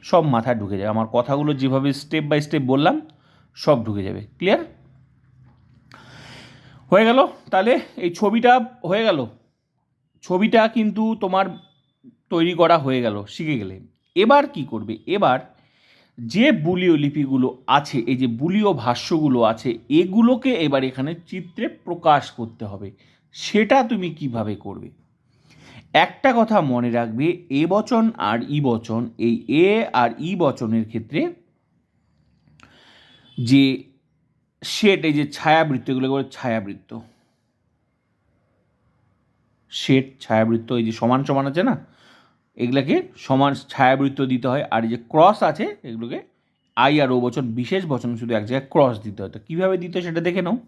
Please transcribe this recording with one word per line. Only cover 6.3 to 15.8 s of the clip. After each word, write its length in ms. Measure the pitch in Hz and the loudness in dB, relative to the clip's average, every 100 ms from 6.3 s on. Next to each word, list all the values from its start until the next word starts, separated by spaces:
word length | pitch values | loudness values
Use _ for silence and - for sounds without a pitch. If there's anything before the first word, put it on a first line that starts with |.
| - - - - - - | -20 -20 -20 -20 -20 2
হয়ে 160 | 185 226 | 4 6
গেল? 200 | 247 - - - | 6 4 0 -2
তাহলে 280 | 190 214 269 - - | 0 2 0 -2 -6
এই 140 | 175 | -6
ছবিটা 460 | 175 208 226 240 247 233 - | 0 0 2 4 4 2 -10
হয়ে 200 | 165 196 | -4 0
গেল, 220 | 226 165 113 - _ _ _ _ _ _ _ _ | 0 0 -4 -10 _ _ _ _ _ _ _ _
ছবিটা 460 | - 180 208 226 220 | -4 0 4 4 2
কিন্তু 480 | 226 214 190 220 220 | 0 -2 -2 -4 -2
তোমার 300 | 196 190 196 - _ _ _ _ - _ _ | -2 0 -2 -4 _ _ _ _ -20 _ _
তৈরি 240 | 170 170 | 0 0
করা 240 | 170 165 170 | 2 4 4
হয়ে 240 | 135 131 | 2 0
গেল, 240 | 120 104 101 | -2 -4 -10
শিখে 320 | - 156 135 | -10 -6 -4
গেলে। 220 | 98 95 - _ _ 165 | -6 -14 -20 _ _ 0
এবার 320 | 220 285 277 | 6 6 4
কি 160 | - | -6
করবে? 340 | 127 113 104 110 - | -8 -8 -8 -10 -4
এবার 340 | 196 170 131 - _ _ _ | 0 2 2 -2 _ _ _